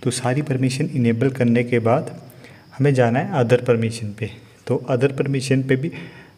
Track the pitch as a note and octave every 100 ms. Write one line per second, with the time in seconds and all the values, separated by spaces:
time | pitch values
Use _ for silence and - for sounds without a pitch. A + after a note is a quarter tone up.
0 | - B2 B2 C3 D3 B2+ C3 C3 D3 C#3
1 | A#2 A#2 C3 C3 A#2+ A#2 A#2+ B2 A2+ B2+
2 | - - - - - - - - C#3 C3
3 | A#2+ B2 F#3 D3+ A#2 A#2+ A#2+ A#2 A2+ A2
4 | G#2+ G2+ G#2+ - - - - B2 B2+ B2+
5 | C#3 C3+ C#3 C3+ B2+ C3+ C3 C3 D#3+ -
6 | - - -